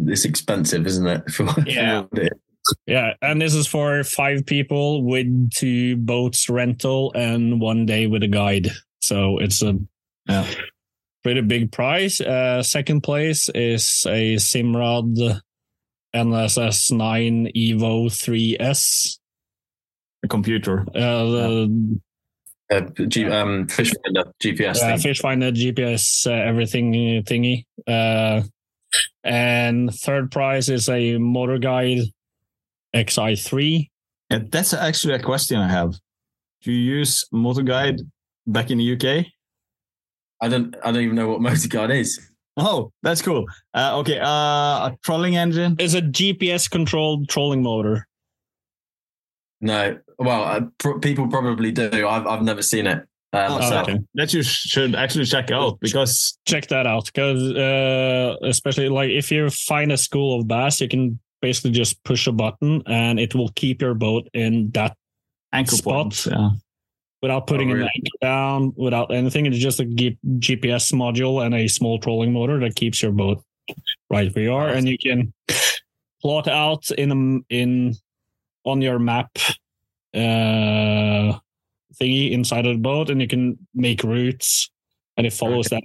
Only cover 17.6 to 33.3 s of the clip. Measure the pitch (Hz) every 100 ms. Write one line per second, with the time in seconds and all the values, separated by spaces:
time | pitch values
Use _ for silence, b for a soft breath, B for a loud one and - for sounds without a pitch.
17.6 | 113 110 113 113 117 110 - 113 113 113
18.6 | 127 139 - - - - _ _ _ _
19.6 | _ _ _ _ _ - 98 110 101 113
20.6 | 104 95 98 - 120 117 117 120 117 113
21.6 | 107 113 110 110 - _ _ _ - -
22.6 | - 101 92 - 95 113 104 107 104 98
23.6 | 92 - 117 - 98 92 87 - 107 80
24.6 | 101 95 113 113 147 135 135 131 127 117
25.6 | 123 123 120 113 - - 123 117 110 113
26.6 | 110 123 120 117 117 113 104 120 123 123
27.6 | - - - 113 113 110 110 107 104 _
28.6 | _ _ - B B _ - 120 123 120
29.6 | 120 120 123 107 - 139 131 - 135 135
30.6 | 131 127 117 123 117 117 120 123 127 131
31.6 | 127 127 127 123 113 - _ _ _ _
32.6 | _ _ _ 120 107 - 110